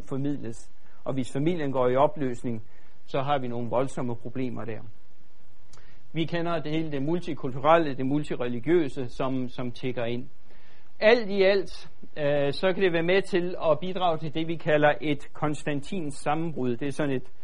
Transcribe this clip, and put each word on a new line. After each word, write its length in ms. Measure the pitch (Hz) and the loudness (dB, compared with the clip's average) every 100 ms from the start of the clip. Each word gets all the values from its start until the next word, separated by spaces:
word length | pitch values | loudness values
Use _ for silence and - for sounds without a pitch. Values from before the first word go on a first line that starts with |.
| - | -2
formidles. 600 | 135 143 139 113 113 - - - - | -2 0 0 -2 -4 -4 -4 -4 -4
Og 100 | - | -2
hvis 200 | 135 123 | -2 0
familien 380 | 139 156 180 143 | 0 0 0 0
går 160 | 131 123 | 2 2
i 80 | 127 | 4
opløsning, 680 | 147 151 131 120 127 113 - - - - - | 4 2 -2 -2 -2 -2 -4 -4 -4 -4 -2
så 160 | 143 | -2
har 180 | 135 143 | 0 0
vi 80 | 123 | 0
nogle 220 | 120 117 | -2 0
voldsomme 460 | 113 135 - 127 117 | 0 0 -2 -2 -2
problemer 500 | 120 131 127 113 110 | -2 -2 -2 -2 -4
der. 140 | 110 107 - - - - - - - - - - - - | -4 -4 -4 -4 -4 -4 -4 -4 -4 -4 -4 -4 -4 -4
Vi 120 | 156 160 | -2 -2
kender 340 | 170 170 170 | 0 0 -2
det 120 | 147 | 0
hele, 200 | 160 160 | -2 -2
det 100 | 143 | -2
multikulturelle, 920 | 139 175 170 143 139 127 139 170 156 131 | 0 0 -2 -4 -2 0 6 6 6 0
det 100 | 131 | 0
multireligiøse, 1000 | 147 147 143 123 120 123 175 143 143 123 | 0 0 -2 -2 -2 2 2 2 -2 -4
som, 420 | - 135 131 127 | -2 -2 0 -2
som 220 | - 123 | -2 -4
tikker 340 | 117 131 123 117 | -2 -2 -2 -2
ind. 220 | 120 135 - - - - - - - | -2 -2 -4 -4 -4 -4 -4 -4 2
Alt 300 | 214 247 202 | 6 6 4
i 140 | 202 | 4
alt, 460 | 190 202 165 - - - - - | 4 4 2 -4 -4 -4 -4 0
øh, 360 | 143 147 143 | 2 2 2
så 200 | 139 190 | 2 0
kan 100 | 175 | 2
det 100 | 190 | 2
være 100 | 165 | 2
med 180 | 165 196 | 4 2
til 340 | 190 175 175 180 165 | 4 0 0 0 2
at 80 | 147 | 2
bidrage 380 | 185 185 180 160 | 2 0 0 0
til 160 | 160 | -2
det, 140 | 160 165 | -2 -2
vi 80 | 165 | -2
kalder 380 | 160 151 147 135 | 2 4 4 4
et 320 | 151 143 - | 0 -2 -2
Konstantins 800 | - 151 147 - 147 - 196 151 | -2 -2 0 0 -2 -2 -2 -2
sammenbrud. 640 | - 151 156 170 135 127 117 | -2 0 0 0 -2 0 0
Det 100 | 143 | -2
er 40 | |
sådan 240 | 135 147 131 | -2 0 0
et, 80 | - - | -2 -4